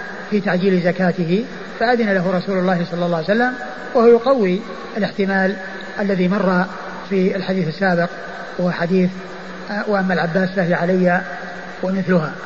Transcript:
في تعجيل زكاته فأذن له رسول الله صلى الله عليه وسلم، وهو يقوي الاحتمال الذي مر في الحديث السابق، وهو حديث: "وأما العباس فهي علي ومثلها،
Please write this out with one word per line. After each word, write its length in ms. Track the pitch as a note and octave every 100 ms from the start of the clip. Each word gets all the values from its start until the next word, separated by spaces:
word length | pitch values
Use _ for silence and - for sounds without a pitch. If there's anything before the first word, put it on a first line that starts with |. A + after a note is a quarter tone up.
| - - -
في 120 | G#3
تعجيل 400 | G3 F3 G3 F#3
زكاته 640 | F3 F3+ F3+ F3 E3 F#3+ C4 - - -
فأذن 300 | A#3 A#3+ G#3+
له 280 | F#3+ F3+ F#3
رسول 200 | G3 F#3+
الله 280 | F#3 F#3 F3
صلى 140 | E3+ F3
الله 120 | E3
عليه 80 | D#3
وسلم، 280 | A3 B3+ B3+ - - -
وهو 140 | B3 A#3
يقوي 540 | A#3 B3+ C4+ F#3+ F#3 - - - A3
الاحتمال 580 | G3 - F#3+ F#3+ F#3+ G3+ - - - -
الذي 280 | G3 F#3 F3+
مر 380 | G3+ F#3 F3+ F#3 - - - -
في 260 | G3 F#3 F#3+
الحديث 320 | F3+ F#3+ D#3+
السابق، 420 | D#3 F#3+ E3+ E3+ - - - - -
وهو 140 | F3+
حديث: 380 | E3 E3+ F#3 F3+ - - - - - - G#3 G#3+
"وأما 260 | G3 F#3
العباس 360 | E3+ E3+ F#3 F#3
فهي 240 | G3 E3+
علي 480 | D#3 F3 F#3 F3+ F3+ - - - - - -
ومثلها، 480 | F#3 F#3+ F3 F3+ D3 -